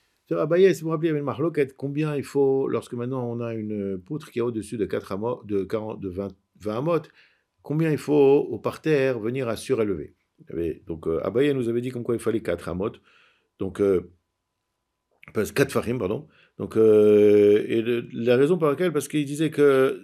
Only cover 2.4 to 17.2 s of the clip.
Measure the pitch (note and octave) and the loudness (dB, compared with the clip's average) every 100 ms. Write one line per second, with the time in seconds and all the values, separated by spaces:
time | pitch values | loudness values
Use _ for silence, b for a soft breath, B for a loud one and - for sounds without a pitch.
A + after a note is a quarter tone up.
2.4 | C#3 C3+ C3 A#2 - A#2+ A#2+ C3 A#2+ A#2 | 2 2 0 -4 -6 -8 -6 -6 -6 -6
3.4 | A#2 A2+ G#2+ G#2+ G2 F#2+ F#2 D3+ D3+ - | -6 -6 -6 -6 -4 -6 -8 -12 -8 -4
4.4 | A#2 A2+ G2 A#2+ F#2 G#2+ - G2 A2+ B2 | -4 -4 -6 -6 -4 -4 -6 -6 -6 -6
5.4 | G#2 G2+ F#2 A2 A2 A2+ G2 F2+ G2+ F#2+ | -4 -4 -2 -4 -6 -8 -8 -8 -8 -10
6.4 | _ _ G2+ A2 D3+ E3 D#3 b b b | _ _ -8 -4 -2 -2 -4 b b b
7.4 | b _ - D3+ D#3+ D3 - D3 C#3 C#3+ | b _ -6 -2 0 0 2 4 6 6
8.4 | - A2 A#2 - D#3 D3 C3+ A#2+ G#2+ C3 | 2 -6 -6 -6 0 0 0 -2 -4 -4
9.4 | A#2+ G#2+ - A#2+ G#2 E2+ D2 _ _ _ | -4 -6 -2 -2 0 -4 -8 _ _ _
10.4 | - - E2+ - - D#2+ E2 D#2+ - G#2+ | -12 -6 -6 -6 -10 -8 -4 -4 -2 0
11.4 | D3 C3+ A#2 A#2 B2 B2 A#2 A2+ - A2 | 0 0 -2 -4 -4 -6 -4 -4 -2 -4
12.4 | - E2+ - F2 G#2+ - b b b b | -2 -6 -6 -6 -6 -8 b b b b
13.4 | b - G2 F2+ G2+ F#2 F2+ _ _ _ | b -10 -8 0 2 2 -2 _ _ _
14.4 | _ _ _ _ _ _ _ _ - A2 | _ _ _ _ _ _ _ _ -8 -4
15.4 | G2 - C#3 A#2+ F#2+ B2 F#2 B2 D#3 b | -2 0 0 0 -2 -2 -4 -6 -10 b
16.4 | b - G#2 A2 A2 G#2+ G#2+ G#2 | b -12 -4 4 6 8 8 8